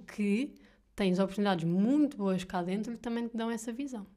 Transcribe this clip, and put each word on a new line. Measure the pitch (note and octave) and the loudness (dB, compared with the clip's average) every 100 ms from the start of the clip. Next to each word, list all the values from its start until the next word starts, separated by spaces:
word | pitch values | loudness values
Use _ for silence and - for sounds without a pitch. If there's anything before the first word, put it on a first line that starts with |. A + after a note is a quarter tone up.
| - | -8
que | - G3+ G#3 D4 - - _ _ | -2 2 2 0 -8 -20 _ _
tens | - G3 F3+ | -2 2 4
oportunidades | F#3+ G3 G3+ F3+ | 2 2 2 2
muito | E3 F3+ A3 D4 C#4+ G#3 | 2 2 4 4 2 2
boas | G3 F#3 | 0 0
cá | F#3 F#3 | -2 -4
dentro | F3 G3 A3 | -2 -2 -4
que | A3+ | -6
também | A#3+ A#3 A#3 | -4 -4 -4
te | A3+ | -2
dão | A3+ | -2
essa | A#3 A#3 | -4 -6
visão. | A#3 C#4 A3+ F#3+ | -6 -6 -8 -12